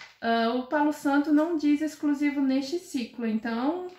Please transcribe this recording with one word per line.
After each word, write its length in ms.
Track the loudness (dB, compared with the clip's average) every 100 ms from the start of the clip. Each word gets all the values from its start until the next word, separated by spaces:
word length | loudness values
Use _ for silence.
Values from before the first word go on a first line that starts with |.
| -20 -8
Ah, 320 | -2 0 2
o 140 | 0 -2
Palo 260 | 0 0
Santo 400 | 0 2 2 4
não 240 | 4 4 2
diz 240 | 2 2
exclusivo 580 | 0 -4 -2 0 0 0
neste 380 | 0 0 -2 -4
ciclo, 480 | -4 -6 -6 -4 -2
então 600 | -2 -2 -2 -2 -2 -6